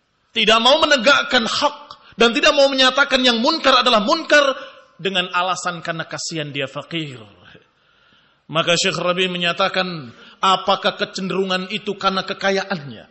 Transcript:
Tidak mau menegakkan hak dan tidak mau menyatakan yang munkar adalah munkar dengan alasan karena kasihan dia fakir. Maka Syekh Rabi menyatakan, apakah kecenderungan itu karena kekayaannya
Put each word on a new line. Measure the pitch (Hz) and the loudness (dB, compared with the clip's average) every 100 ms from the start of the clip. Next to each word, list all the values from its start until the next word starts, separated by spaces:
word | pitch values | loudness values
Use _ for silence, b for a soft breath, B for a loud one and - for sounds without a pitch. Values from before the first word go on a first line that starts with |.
| _ _ _ | _ _ _
Tidak | 226 214 226 | -2 4 4
mau | 240 311 | 6 4
menegakkan | 320 277 233 262 240 254 220 | 4 4 4 2 2 0 0
hak | - 285 - - - B - | -2 -2 -4 -20 -20 B 0
dan | 233 | 2
tidak | 233 311 294 | 4 2 4
mau | 277 | 4
menyatakan | 269 262 269 277 262 | 4 2 2 2 2
yang | 254 226 | 2 2
munkar | 269 320 269 254 247 | 0 0 2 4 4
adalah | 226 | 2
munkar | 202 330 - 294 277 262 - - _ _ | 2 -2 2 4 4 -2 -10 -20 _ _
dengan | 180 190 180 | -6 -4 -4
alasan | 180 185 175 185 170 | -2 -2 -2 -4 -8
karena | 170 165 156 | -8 -8 -8
kasihan | 151 - 160 147 | -10 -8 -8 -8
dia | 139 | -6
fakir. | 135 147 - 165 147 123 104 _ - - _ _ b b b b b b - | -8 -8 -10 -8 -8 -14 -20 _ -20 -20 _ _ b b b b b b -8
Maka | 151 165 170 | -4 0 0
Syekh | 190 160 | 0 -2
Rabi | 175 180 185 | -2 0 -2
menyatakan, | 180 175 170 190 190 185 165 123 - B B | -2 -4 0 -2 -2 -4 -6 -12 -20 B B
apakah | 190 190 208 190 208 - | 2 2 2 0 0 -4
kecenderungan | 202 - 185 180 190 185 190 | -8 -6 -4 -2 -2 -2 -4
itu | 208 - 196 | -8 -8 -4
karena | 190 190 | -2 -2
kekayaannya | - 170 196 196 190 185 139 107 80 | -6 -4 -2 -2 -2 -8 -10 -16 -20